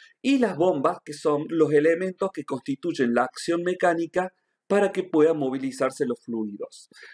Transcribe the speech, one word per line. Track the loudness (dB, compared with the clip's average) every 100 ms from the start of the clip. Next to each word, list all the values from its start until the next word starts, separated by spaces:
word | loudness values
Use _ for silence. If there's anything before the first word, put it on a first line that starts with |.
| -20 _
y | 0 2
las | 2 2
bombas, | 2 2 0 -2
que | -10
son | -6 -2 -2 -2
los | 0 4
elementos | 4 4 2 -2 -4 -6
que | -6
constituyen | -8 -8 -6 -6 -6 -2 0
la | 2
acción | -2 -4 -4 -2
mecánica | -2 0 0 0 -2 -4 -4 -8 _ _ -2
para | 2 2
que | 0
puedan | 0 4 4 4
movilizarse | -2 -2 -6 -2 -2 0 -4
los | -4
fluidos. | -6 -6 -6 -8 -14 -16 -20 -20 -20